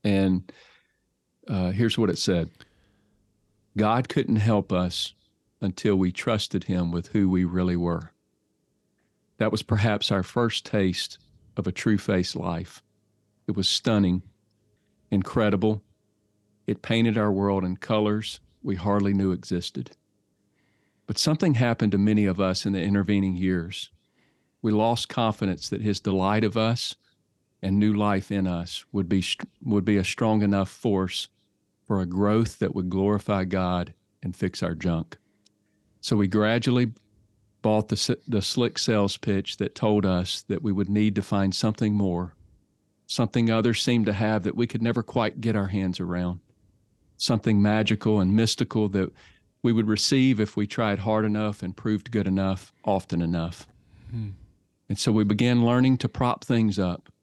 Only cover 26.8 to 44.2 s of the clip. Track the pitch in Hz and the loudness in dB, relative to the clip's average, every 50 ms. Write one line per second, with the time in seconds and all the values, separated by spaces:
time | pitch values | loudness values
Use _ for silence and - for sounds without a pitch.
26.8 | - - - _ _ _ _ _ _ _ _ _ _ _ _ _ - 95 98 101 | -4 -10 -10 _ _ _ _ _ _ _ _ _ _ _ _ _ -4 0 2 2
27.8 | 104 107 104 101 104 104 101 98 98 - 101 98 95 92 87 85 85 85 - - | 2 2 2 2 0 0 0 -2 -2 -4 -4 -2 -2 -2 -2 -4 -6 -8 -12 -14
28.8 | - _ - 101 92 85 98 95 90 - - - - _ _ _ - - 101 101 | -14 _ -4 -4 -2 0 0 0 0 -2 -6 -6 -8 _ _ _ -4 0 0 0
29.8 | 92 107 104 98 92 - - - 120 110 110 107 107 101 101 98 95 92 - - | 2 2 2 2 0 -2 -2 -2 0 2 2 2 2 2 2 0 0 -4 -6 -4
30.8 | - 117 101 95 92 90 - - - - _ _ _ _ _ _ _ _ _ _ | -2 0 0 0 0 -2 -4 -8 -10 -10 _ _ _ _ _ _ _ _ _ _
31.8 | _ - 107 95 92 87 90 95 104 104 104 110 117 107 - - 107 87 - 95 | _ -4 -2 -2 -2 -2 0 0 2 4 4 2 2 0 -2 -4 -4 -2 -2 -4
32.8 | 90 90 95 95 98 101 104 101 - - 104 95 92 92 95 95 92 90 90 87 | -4 -2 -2 0 2 2 0 0 0 -2 -2 -2 0 -2 -2 -2 0 0 0 -2
33.8 | 87 85 - _ _ _ _ _ - 92 90 - 95 90 - - - 85 85 80 | -4 -6 -10 _ _ _ _ _ -12 -12 -6 -4 -4 -4 -4 -4 -4 -4 -4 -2
34.8 | - 90 82 82 80 _ - _ _ _ _ _ _ _ _ _ _ _ _ _ | -2 0 0 0 -4 _ -14 _ _ _ _ _ _ _ _ _ _ _ _ _
35.8 | _ _ _ _ - - 120 104 101 95 98 107 104 107 113 120 113 127 123 123 | _ _ _ _ -4 -2 2 2 2 2 2 2 4 4 2 2 2 2 2 2
36.8 | 123 120 117 _ _ _ _ _ _ _ _ _ _ _ _ _ - 110 107 107 | 2 0 -2 _ _ _ _ _ _ _ _ _ _ _ _ _ 0 2 2 2
37.8 | 104 - 104 - - - 117 - _ - 113 101 92 - - 127 120 117 - - | 2 0 -2 -2 0 -2 -4 -4 _ -2 -2 -2 -2 -2 0 0 0 0 -2 -2
38.8 | - - 113 104 101 98 - - - 113 98 98 98 - - _ 98 - _ - | 0 0 2 2 2 0 -2 -4 -2 -2 -2 -2 -2 -6 -6 _ -6 -6 _ -2
39.8 | - 107 104 104 95 95 92 90 90 - - - - - 104 - - 107 98 98 | 0 2 2 4 2 2 0 0 0 -4 -6 -10 -6 -6 -6 -4 -2 -2 0 0
40.8 | 98 92 104 107 107 107 98 101 95 - 107 101 98 98 92 - - 110 110 - | 0 0 2 2 2 2 0 -2 -2 0 0 0 0 0 0 0 -2 -2 0 0
41.8 | 117 107 104 101 101 95 87 87 90 85 - _ - _ _ _ _ _ _ _ | 0 0 2 2 0 0 0 -2 -4 -6 -10 _ -20 _ _ _ _ _ _ _
42.8 | _ _ _ _ _ - - - 117 110 - 123 117 113 113 113 107 120 113 - | _ _ _ _ _ -8 -2 -2 -2 0 2 0 2 4 2 4 2 2 2 2
43.8 | - 135 123 117 107 104 101 98 | 0 0 2 2 2 0 0 0